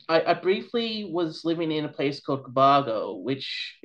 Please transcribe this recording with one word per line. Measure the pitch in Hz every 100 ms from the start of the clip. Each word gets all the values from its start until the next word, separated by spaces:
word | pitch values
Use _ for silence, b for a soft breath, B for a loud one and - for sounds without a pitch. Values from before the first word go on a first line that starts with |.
| -
I, | 165
I | -
briefly | 170 175 214 233 240 226 214 202
was | 160 165 160 170
living | 165 160
in | 156 151
a |
place | - 143 139
called | - 135
Cobargo, | 131 127 139 139 139 110 98 92
which, | 95 139 - - - -